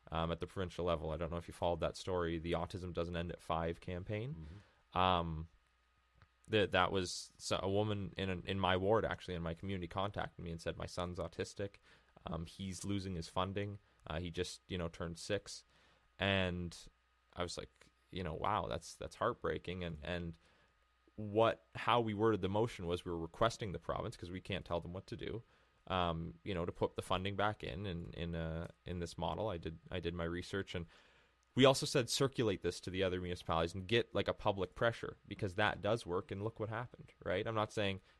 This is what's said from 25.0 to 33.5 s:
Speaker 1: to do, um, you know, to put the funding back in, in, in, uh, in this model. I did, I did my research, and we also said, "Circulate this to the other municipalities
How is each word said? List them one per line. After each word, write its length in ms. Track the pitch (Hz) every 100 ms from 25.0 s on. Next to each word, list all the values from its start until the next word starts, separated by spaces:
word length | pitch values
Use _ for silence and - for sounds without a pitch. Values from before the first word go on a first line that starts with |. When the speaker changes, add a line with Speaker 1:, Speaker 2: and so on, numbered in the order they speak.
| -
Speaker 1:
to 100 | 85
do, 260 | - 110 - _ _ _ -
um, 480 | 92 85 82 85 -
you 80 | -
know, 140 | 87 87
to 60 |
put 220 | - 98
the 80 | -
funding 340 | - 92 98 98
back 280 | 104 104
in, 220 | - 82 101
in, 240 | 85 -
in, 200 | - 85
uh, 340 | 82 80 82 87 -
in 140 | - 90
this 180 | 85 -
model. 320 | 85 82 107
I 80 | 85
did, 220 | 82 82 -
I 80 | 90
did 140 | 85
my 120 | 87
research, 500 | 85 87 - 98 95
and 100 | 90 82 - - - _ _ _ 123
we 100 | 131
also 200 | 135 151
said, 240 | 143 117
"Circulate 520 | - 135 - 107 90
this 180 | 87 -
to 100 | 95
the 140 | 92
other 160 | 92 90
municipalities 540 | 90 87 -